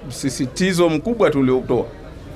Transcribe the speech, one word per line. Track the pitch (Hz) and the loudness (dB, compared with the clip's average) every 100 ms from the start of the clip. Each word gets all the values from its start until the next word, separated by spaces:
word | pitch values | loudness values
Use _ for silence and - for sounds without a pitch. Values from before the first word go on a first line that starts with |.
| - | -12
msisitizo | - 139 - 131 - 185 175 175 | -6 -4 -4 -4 0 0 4 4
mkubwa | 156 220 233 175 | 2 0 2 2
tuliotoa | 135 131 127 110 123 - - - - - | 4 4 2 2 0 -2 -8 -16 -16 -16